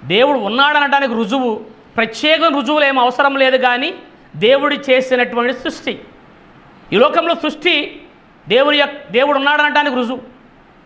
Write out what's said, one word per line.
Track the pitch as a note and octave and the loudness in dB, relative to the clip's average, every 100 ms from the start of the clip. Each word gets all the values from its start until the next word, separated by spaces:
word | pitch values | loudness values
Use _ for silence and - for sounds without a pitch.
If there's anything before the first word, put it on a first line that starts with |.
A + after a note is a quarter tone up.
దేవుడు | B2 F#3 C4+ C#4 | 0 2 2 2
ఉన్నాడనడానికి | G3+ A#3 C#4+ D4 C#4+ C#4 C#4 | -2 0 2 2 2 0 0
రుజువు, | A3+ A3+ C4+ B3 G#3+ - - - - | -2 -2 -2 -2 -4 -10 -20 -12 -4
ప్రత్యేక | A3+ A3 D4+ D#4 | -4 -2 0 2
రుజువులు | E4 C#4+ A#3+ D4+ C#4+ | 2 0 0 2 2
ఏం | C4+ | 2
అవసరం | B3 B3 C#4+ C4+ | 0 2 0 2
లేదు, | C4 C4 | 2 2
కానీ | B3+ B3 D4 F#4+ - - - D3 | 2 0 -4 -8 -18 -20 -20 -2
దేవుడు | G3+ C#4 C#4+ C#4 | 2 4 2 -2
చేసినటువంటి | - B3+ C4 B3+ A#3+ A#3 A#3+ | 0 0 2 -2 -2 -2 -4
సృష్టి. | B3+ E4 - - F#3+ - - - - - - - - - | -4 -8 -8 -10 -10 -14 -20 -20 -20 -20 -20 -20 -20 -4
ఈ | F#3+ | 2
లోకంలో | C#4 D#4+ E4 E4 | 2 2 -2 -2
సృష్టి | D4+ - F4+ D#4+ - - - - _ _ - | -4 -4 -2 -2 -4 -12 -20 -20 _ _ -2
దేవుని | A3 C#4+ D4 | 2 2 2
యొక్క, | C#4+ - - | 0 -4 -4
దేవుడు | G3+ C#4+ C#4+ | 0 0 0
ఉన్నాడనడానికి | C#4 D4 D4 D4 D4 B3+ | 0 0 2 0 0 -2
రుజువు. | A#3 B3+ - - - _ _ _ | -4 -6 -12 -20 -20 _ _ _